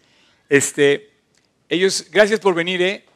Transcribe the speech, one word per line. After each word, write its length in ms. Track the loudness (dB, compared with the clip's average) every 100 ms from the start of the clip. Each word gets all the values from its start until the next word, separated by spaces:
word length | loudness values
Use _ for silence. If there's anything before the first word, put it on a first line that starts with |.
| _ _ _ _ _
Este, 640 | 0 0 0 0 0 -6 _ _ _ _ _ _
ellos, 380 | -2 -2 -4 -4
gracias 300 | 0 2 2
por 140 | 0
venir, 260 | -2 -4 -2
¿eh? 240 | -2 -4 _